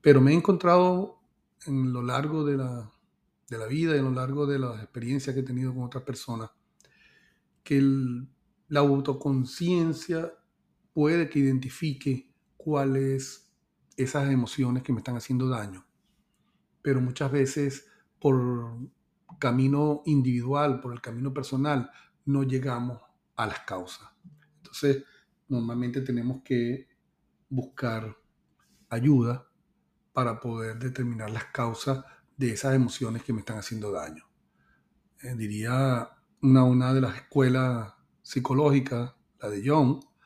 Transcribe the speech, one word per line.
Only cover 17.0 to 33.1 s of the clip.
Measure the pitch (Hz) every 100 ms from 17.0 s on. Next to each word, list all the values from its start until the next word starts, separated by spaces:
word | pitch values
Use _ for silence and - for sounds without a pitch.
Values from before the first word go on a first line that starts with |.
muchas | 127 123 139
veces | 143 135 151 139 135 - _ _ _
por | 143 131 123 120 117 117 131 _ _ _ - -
camino | 127 123 135 143 151 147 165
individual, | 143 127 123 120 143 147 127
por | 123
el | 120
camino | 127 117 135
personal, | 135 131 131 147 139 117 - _ _
no | - 139
llegamos | 135 131 131 120 123 113 - _ _ -
a | 110
las | -
causas. | - 92 90 - - _ - - _ _
Entonces, | - - 143 135 - _ _ _ -
normalmente | 123 113 120 123 131
tenemos | 131 120 120 131
que | - 123 117 135 - _ _ _ _ _ _
buscar | 131 - - 120 110 110 - _ _ _ _ _ _ _
ayuda | 117 135 135 117 127 - _ _ _ _ _ _
para | 135 120 113
poder | 123 113 113 113
determinar | 127 131 120 113 110
las | 113 -
causas | - 117 113 - 131 - - _ -
de | 123
esas | 107 135
emociones | 135 117 - 113